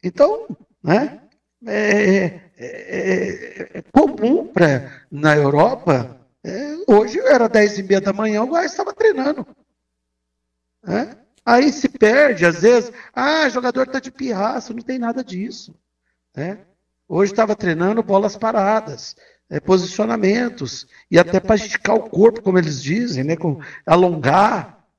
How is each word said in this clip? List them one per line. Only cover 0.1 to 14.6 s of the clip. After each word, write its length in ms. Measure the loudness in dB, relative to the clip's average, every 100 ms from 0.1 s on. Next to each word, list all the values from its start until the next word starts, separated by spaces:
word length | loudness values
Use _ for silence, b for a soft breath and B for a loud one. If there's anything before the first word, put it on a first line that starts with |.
| 0 0 2 -8 -16 _ _
né, 380 | 0 0 0 -8 _ _ _ _ -6
é, 80 | -2
é, 680 | 0 2 4 2 0 -6 _ _
é, 1120 | -18 -16 -10 -6 -2 -2 -4 -8 -14 -16 -14 -16
é 40 | 0
comum 560 | 2 2 0 0 0 -2
pra, 560 | 2 2 2 -4 -20 _
na 240 | -2 2 4
Europa, 840 | 2 4 2 2 0 0 -2 -14 _ _
é, 320 | -12 -10 -10 -8 4
hoje 320 | 4 4 -2
era 300 | 2 4 4
dez 280 | 2 2 0
e 60 |
meia 160 | -2 0
da 140 | 0
manhã, 300 | -2 -2 -2
o 40 | -2
Goiás 240 | -2 -4
estava 220 | -6 -8
treinando. 520 | 0 2 2 -2 -4 -10 _ _ _ _ _ _ _ _ _ _ _ _ _
Né? 340 | -6 -6 -6 -12 _ _ 2
Aí 260 | 2 2
se 180 | 0 -6
perde, 560 | 2 2 4 2 4 0
às 160 | 2
vezes, 300 | 4 4 0 B B
"Ah, 360 | -4 -2 0 0
jogador 380 | -2 -4 -2 -4
tá 120 | -4
de 120 | -8
pirraça, 600 | -10 -6 -4 -4 -4